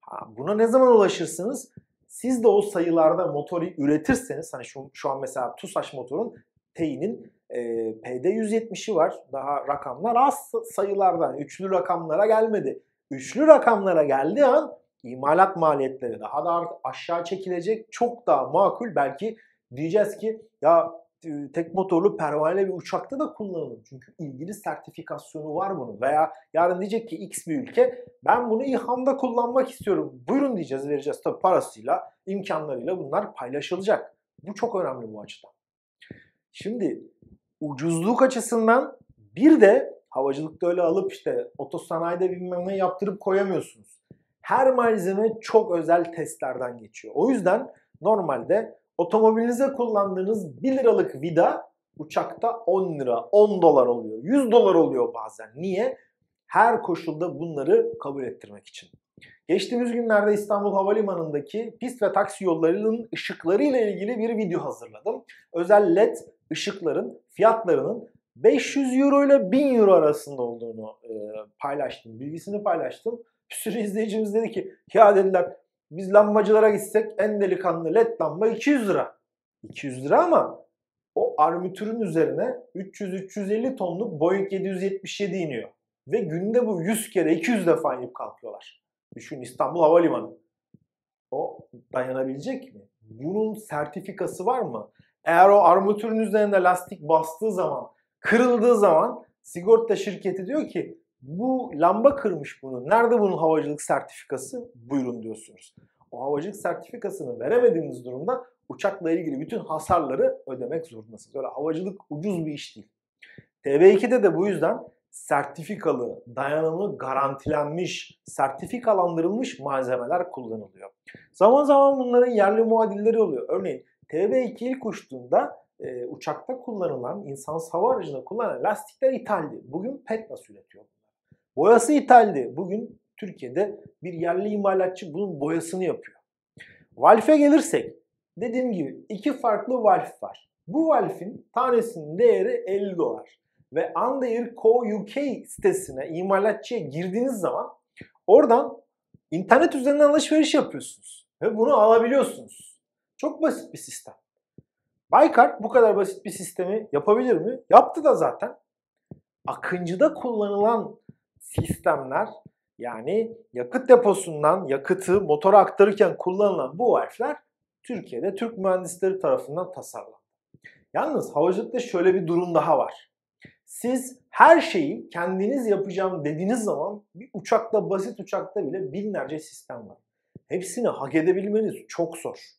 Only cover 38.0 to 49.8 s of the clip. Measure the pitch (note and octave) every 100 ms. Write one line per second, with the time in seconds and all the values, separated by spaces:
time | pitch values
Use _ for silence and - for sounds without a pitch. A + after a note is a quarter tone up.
38 | F3 A#3 C4 B3+ A3 A#3 A3 A#3+ - -
39 | _ _ _ - C#4 D#4 G3+ A#3+ - -
40 | _ C3 C#3 C#3 D#3 D#3 F3 F3 E3+ F3+
41 | - - - B2 A#2+ _ C3+ E3+ - E3
42 | E3+ F3 F#3 F3+ F3+ F3+ F3 G3 F#3 F#3
43 | G3+ F#3+ - F#3+ G3 E3+ B2+ _ _ _
44 | _ - _ _ - A3 C4 B3 A#3 A3
45 | F3 G3 A3 A3 - A3+ G3 F3 D#3 E3+
46 | E3+ - D3 - C3+ B2+ B2 A#2+ G#2+ -
47 | A2+ - G#3 B3+ F3+ G#3+ C4 - _ _
48 | E3 G#3+ E3+ C3 A2+ F#3+ A3+ - _ -
49 | F3 A3 A3 A3 A#3 A#3+ C#4 -